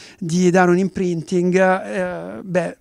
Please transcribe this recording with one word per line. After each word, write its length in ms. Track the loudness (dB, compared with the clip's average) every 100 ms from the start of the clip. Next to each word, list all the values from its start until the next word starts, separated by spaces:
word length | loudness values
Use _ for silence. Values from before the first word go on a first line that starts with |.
| -20 -12
di 300 | -4 2 4
dare 200 | 4 4
un 60 | 4
imprinting, 800 | 0 -2 -4 -4 -4 -2 2 2
eh, 840 | 2 0 -4 -6 -6 -8 -12 -14
beh, 340 | -4 -4 -4 -8